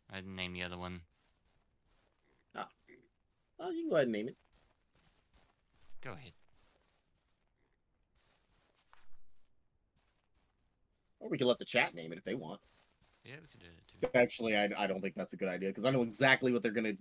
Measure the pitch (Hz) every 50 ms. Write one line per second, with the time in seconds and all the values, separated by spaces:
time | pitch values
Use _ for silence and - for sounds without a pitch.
0 | _ - 98 95 95 95 95 92 90 90 90 90 90 87 90 87 90 90 90 87
1 | 85 _ _ _ _ _ _ _ _ _ _ _ _ _ _ _ _ _ _ _
2 | _ _ _ _ _ _ _ _ _ _ - 110 98 - _ _ _ - - -
3 | _ _ _ _ _ _ _ _ _ _ _ - 330 370 330 339 330 302 190 156
4 | 135 120 107 104 110 131 - _ _ _ _ _ _ _ _ _ _ _ _ _
5 | _ _ _ _ _ _ _ - _ _ _ _ _ _ _ _ - - - -
6 | - 131 95 80 - 90 - _ - - - - _ _ _ _ _ _ _ _
7 | _ _ _ _ _ _ _ _ _ _ _ _ _ _ _ _ _ _ _ _
8 | _ _ _ _ _ _ _ _ _ _ _ _ _ _ _ _ _ _ - -
9 | - - - - - - - - - _ _ _ _ _ _ _ _ _ _ _
10 | _ _ _ _ _ _ _ _ _ _ _ _ _ _ _ _ _ _ _ _
11 | _ _ _ - - 226 160 135 131 123 117 - 104 - - 120 151 175 - 85
12 | 82 82 85 90 - 95 113 - 78 78 202 - _ _ _ _ _ _ _ _
13 | _ _ _ _ - 120 135 156 160 - - 110 87 85 85 - - - - -
14 | 123 123 - 123 120 117 - - 113 113 107 104 104 98 - - 104 98 95 95
15 | 98 95 - 101 90 - - 87 101 92 90 90 95 98 98 - 104 131 135 127
16 | 120 113 104 - 135 131 131 - 131 127 123 117 98 113 104 117 110 107 98 95